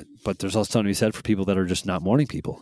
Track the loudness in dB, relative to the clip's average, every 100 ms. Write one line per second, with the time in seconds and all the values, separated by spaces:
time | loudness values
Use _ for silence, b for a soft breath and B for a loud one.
0 | -14 -8 -6 -4 -2 0 2 2 2 2
1 | 0 -2 -2 0 2 2 2 0 -2 -2
2 | 2 2 2 -2 -8 -10